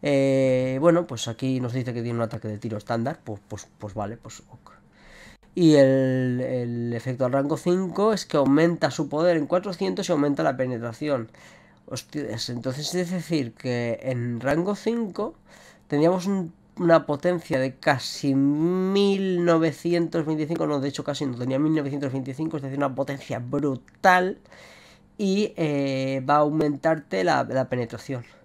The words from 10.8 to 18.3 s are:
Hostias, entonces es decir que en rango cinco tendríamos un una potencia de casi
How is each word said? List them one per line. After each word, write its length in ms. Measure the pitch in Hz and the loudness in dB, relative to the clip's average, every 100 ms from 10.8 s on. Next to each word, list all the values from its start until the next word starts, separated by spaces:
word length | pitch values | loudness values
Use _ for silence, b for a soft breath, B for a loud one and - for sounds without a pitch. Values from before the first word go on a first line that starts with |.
| 117 113 151 135 110 B B B B B - | -6 -6 -2 -2 -4 B B B B B -12
Hostias, 640 | 127 - 147 139 113 - | -12 -10 -8 -8 -8 -6
entonces 440 | 123 123 131 151 | -6 -6 -6 -4
es 160 | 175 175 | -4 -2
decir 440 | 180 160 165 120 | -4 -2 -2 -2
que 440 | - 131 120 120 113 | -6 -4 -2 -2 -4
en 380 | 131 127 120 120 | -4 -2 -2 -2
rango 340 | 127 151 180 | 0 0 0
cinco 600 | 202 - 233 220 175 214 - _ B B B _ | -2 -2 -2 -4 -4 -6 -8 _ B B B _
tendríamos 400 | 143 160 185 180 | 2 4 4 0
un 260 | 196 165 - _ - | -2 -2 -10 _ -2
una 280 | 175 165 - | 4 4 4
potencia 520 | 143 180 180 - 135 | -2 0 -2 -2 -2
de 180 | 131 127 | -2 -2
casi 580 | - 135 - - 143 | 0 0 -2 -4 0